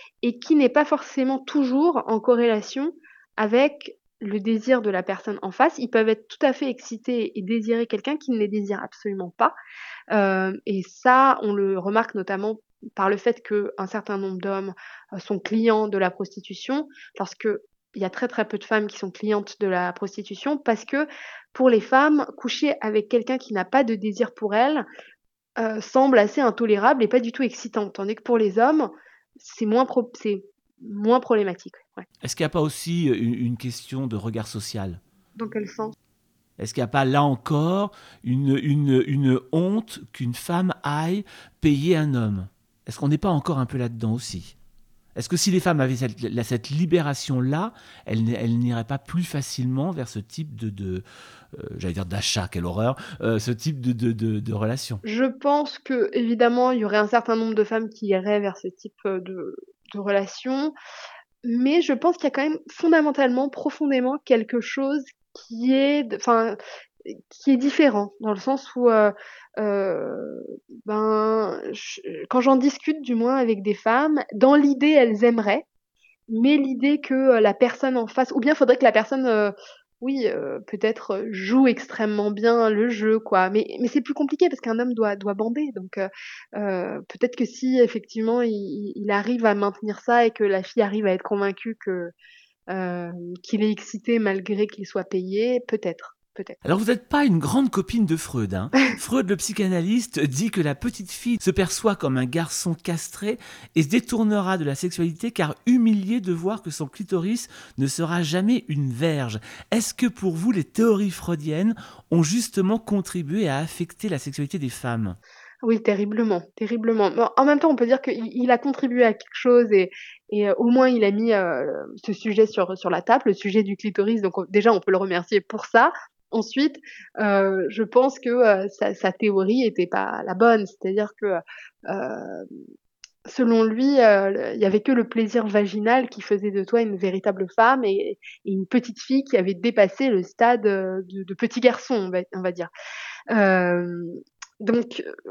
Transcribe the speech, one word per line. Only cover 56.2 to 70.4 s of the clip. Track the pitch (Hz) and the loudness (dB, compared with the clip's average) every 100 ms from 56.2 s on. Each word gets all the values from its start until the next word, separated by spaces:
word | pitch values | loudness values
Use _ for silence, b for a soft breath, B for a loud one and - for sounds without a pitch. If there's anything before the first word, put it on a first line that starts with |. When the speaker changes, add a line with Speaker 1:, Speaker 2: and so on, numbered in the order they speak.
| 233 233 240 240 254 | 0 2 2 4 2
Speaker 1:
il | 247 | 0
y | |
aurait | 208 208 | 0 2
un | 208 | 2
certain | 240 233 226 | 0 0 0
nombre | 226 | 0
de | 214 | 0
femmes | 208 220 220 | 0 -2 -4
qui | - 208 | -6 -2
iraient | 190 202 208 | 0 2 0
vers | 202 185 | 0 -6
ce | 185 | -10
type, | - - _ | -12 -18 _
euh, | 202 190 | -6 -4
de, | 180 185 151 - - _ - | -6 -10 -10 -12 -18 _ -14
de | 208 | -8
relation, | 202 196 190 - 254 269 302 - B B B B B _ | 0 0 0 -6 -4 -2 -4 -6 B B B B B _
mais | 240 240 262 330 | -4 0 2 2
je | 311 | 2
pense | 262 339 349 | 2 0 0
qu'il | |
y | 285 | -2
a | |
quand | 269 302 | -2 -2
même | 311 - | -4 -10
fondamentalement, | - 330 320 302 277 262 247 277 | -2 4 4 4 2 2 2 -2
profondément, | - 294 - 294 262 254 294 | -4 -6 -2 0 2 0 -2
quelque | - 226 220 240 | 2 2 2 -4
chose | 226 - 269 294 262 _ _ | -4 -4 -2 -2 -6 _ _
qui | - - 226 247 | -20 -16 -4 2
est | 262 277 294 | 4 4 2
de, | 233 - | -2 -4
enfin, | 240 226 226 208 B B B _ - - _ | 0 2 0 -4 B B B _ -18 -18 _
qui | - - | -4 2
est | 254 | 2
différent, | 277 294 294 208 202 - | 2 4 4 2 -2 -4
dans | 214 | -4
le | 196 | -4
sens | 254 269 - 254 | -2 -4 -4 2
où, | 240 | 4
euh, | 220 208 202 B B B - | 6 4 0 B B B -6
euh, | 214 202 190 156 151 - - 62 | -2 0 -2 -4 -6 -8 -10 -12